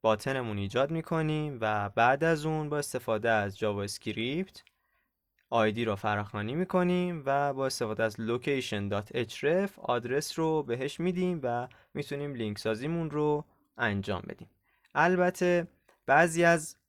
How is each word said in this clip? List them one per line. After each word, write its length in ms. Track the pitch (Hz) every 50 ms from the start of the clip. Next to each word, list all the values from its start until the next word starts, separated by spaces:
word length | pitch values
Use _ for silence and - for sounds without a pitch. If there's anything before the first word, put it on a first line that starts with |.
باتنمون 560 | - 113 110 104 - 139 135 131 123 113 104 101
ایجاد 320 | 101 101 - 123 135 143
می‌کنیم 680 | 165 165 160 - 165 160 156 156 156 151 151 151 139 113
و 280 | 110 107 107 104 101 101
بعد 360 | - 117 113 123 135 139 160
از 220 | 165 165 151 151
اون 220 | 160 156 156 151 147
با 100 | 147 147
استفاده 520 | 139 - - 127 - - 113 107 104 117
از 280 | 113 107 101 101 98 -
جاوا 240 | 110 107 101 101
اسکریپت 800 | 101 101 - - - 110 104 110 113 123 143 170 190 - _ - _ _ _ _ _ _ _ _ _ _ _ _ _ _ _ _ _ _
آی 220 | 120 117 110 110
دی 120 | 104 117 120
رو 120 | 110 101
فراخوانی 580 | 98 - 107 104 104 104 104 - 104 104 110 135
می‌کنیم 680 | 165 185 185 - 185 180 180 180 180 180 180 175 156 135
و 260 | 139 139 143 143 143
با 140 | 135 131 135
استفاده 360 | 131 127 - 123 107 107 113
از 180 | 113 110 107 113
لوکیشن 680 | 113 110 117 123 - 147 139 135 123 - 110 101 101 101
دات 220 | 101 101 104 - -
اچ 300 | 120 120 120 - - -
رف 340 | 143 170 185 202 196 - -
آدرس 600 | - - 123 120 113 120 127 143 156 - - -
رو 240 | 160 160 156 156
بهش 380 | 143 117 117 123 135 143 - -
می‌دیم 400 | 165 185 175 180 180 180 175 160
و 260 | 131 123 120 120 123 - - - _ _ _
می‌تونیم 400 | 147 147 - 143 139 143 147 139
لینک 240 | 117 113 107 104 -
سازیمون 520 | - 113 110 107 131 156 170 170 165 151
رو 340 | 143 151 151 151 147 147 151 _ _ _ _ _ _ -
انجام 440 | 120 110 101 98 98 - 98 87 - -
بدیم. 220 | - - - - _ _ _ _ _ _ _ _ _
البته 760 | - 156 175 185 180 180 180 180 - 185 180 175 175 170 - _ _ _ _ _ _ _
بعضی 380 | - 135 151 170 175 160 170 170
از 320 | 170 170 160 156 - - _ _